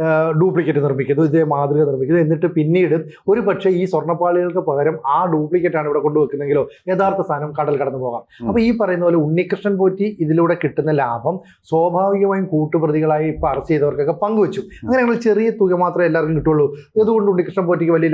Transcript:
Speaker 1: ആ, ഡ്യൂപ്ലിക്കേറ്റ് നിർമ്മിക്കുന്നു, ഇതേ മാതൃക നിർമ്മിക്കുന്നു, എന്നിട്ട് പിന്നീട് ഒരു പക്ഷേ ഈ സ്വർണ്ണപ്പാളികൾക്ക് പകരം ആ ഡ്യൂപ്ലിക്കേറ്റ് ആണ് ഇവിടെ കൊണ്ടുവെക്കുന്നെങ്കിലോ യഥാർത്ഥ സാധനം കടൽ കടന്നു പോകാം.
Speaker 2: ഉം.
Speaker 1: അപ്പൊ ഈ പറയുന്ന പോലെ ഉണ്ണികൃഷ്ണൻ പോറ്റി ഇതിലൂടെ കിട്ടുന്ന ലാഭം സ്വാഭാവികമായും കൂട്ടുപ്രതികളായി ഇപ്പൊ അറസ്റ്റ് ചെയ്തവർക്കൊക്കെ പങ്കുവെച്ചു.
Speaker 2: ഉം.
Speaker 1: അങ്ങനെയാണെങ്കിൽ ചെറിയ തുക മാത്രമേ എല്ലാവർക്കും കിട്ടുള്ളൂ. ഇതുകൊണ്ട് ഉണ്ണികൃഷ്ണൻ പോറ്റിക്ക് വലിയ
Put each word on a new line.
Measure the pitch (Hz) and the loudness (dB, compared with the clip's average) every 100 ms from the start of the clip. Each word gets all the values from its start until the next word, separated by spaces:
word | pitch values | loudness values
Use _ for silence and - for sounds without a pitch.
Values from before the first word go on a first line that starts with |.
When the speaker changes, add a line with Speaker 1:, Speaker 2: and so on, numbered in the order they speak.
Speaker 1:
ആ, | 160 156 160 156 | 0 2 2 2
ഡ്യൂപ്ലിക്കേറ്റ് | 190 175 151 143 143 | 2 2 0 0 0
നിർമ്മിക്കുന്നു, | 131 123 143 160 | -2 -2 0 2
ഇതേ | 165 151 | 2 2
മാതൃക | 143 143 147 147 | 0 0 2 0
നിർമ്മിക്കുന്നു, | 135 131 175 156 | 0 0 2 2
എന്നിട്ട് | 160 170 170 | 0 0 0
പിന്നീട് | 151 180 170 160 156 - - | 0 2 2 0 -4 -6 0
ഒരു | 220 196 | 0 0
പക്ഷേ | 190 190 175 | 0 0 0
ഈ | 185 | 0
സ്വർണ്ണപ്പാളികൾക്ക് | 160 147 165 175 175 180 175 160 | -2 -2 -2 0 0 0 -2 -2
പകരം | 143 147 - 135 151 | 0 0 -2 -2 0
ആ | 185 | 0
ഡ്യൂപ്ലിക്കേറ്റ് | 156 151 175 175 165 | 0 0 0 0 -2
ആണ് | 151 | -2
ഇവിടെ | 147 147 | -2 0
കൊണ്ടുവെക്കുന്നെങ്കിലോ | 151 143 139 143 147 131 - 175 | 0 0 -2 -2 -2 -2 -6 -4
യഥാർത്ഥ | 180 196 185 165 | 0 0 -2 -4
സാധനം | 147 151 151 | -4 -6 -4
കടൽ | 147 139 | -2 -2
കടന്നു | 135 131 127 | -2 -4 -6
പോകാം. | 117 - - | -8 -12 -8
Speaker 2:
ഉം. | 120 | -2
Speaker 1:
അപ്പൊ | 226 226 | 0 0
ഈ | 226 | 0
പറയുന്ന | 196 175 175 | 0 0 2
പോലെ | 165 151 | 2 2
ഉണ്ണികൃഷ്ണൻ | 165 175 190 202 190 | 0 -2 -4 -2 0
പോറ്റി | 190 190 214 208 156 | 0 0 -4 -2 0
ഇതിലൂടെ | 160 170 170 | 2 2 0
കിട്ടുന്ന | 147 147 151 151 | -2 -2 -2 0
ലാഭം | 127 117 135 185 - _ - | -2 -4 -4 -6 -10 _ -4
സ്വാഭാവികമായും | 160 175 175 196 196 196 190 185 156 | 0 0 0 0 2 0 0 -2 -2
കൂട്ടുപ്രതികളായി | 151 165 156 151 156 151 156 151 | 0 0 0 0 0 0 -2 -2
ഇപ്പൊ | 156 | -2
അറസ്റ്റ് | 135 131 156 | -2 -2 0
ചെയ്തവർക്കൊക്കെ | 147 131 143 170 208 | 0 0 -2 -2 -2
പങ്കുവെച്ചു. | 220 185 - - | 0 0 -2 -10
Speaker 2:
ഉം. | - - | -10 -2
Speaker 1:
അങ്ങനെയാണെങ്കിൽ | 262 240 233 233 | 2 2 2 2
ചെറിയ | 208 226 220 | 2 0 0
തുക | 190 180 175 | 0 2 0
മാത്രമേ | 180 170 | 0 0
എല്ലാവർക്കും | 160 156 156 | 2 0 0
കിട്ടുള്ളൂ. | 147 151 143 - - 214 | 2 2 2 -2 -4 0
ഇതുകൊണ്ട് | 214 220 202 180 | 2 2 2 0
ഉണ്ണികൃഷ്ണൻ | 170 185 175 | -2 -2 -2
പോറ്റിക്ക് | 170 165 165 | 0 2 2
വലിയ | 165 | 2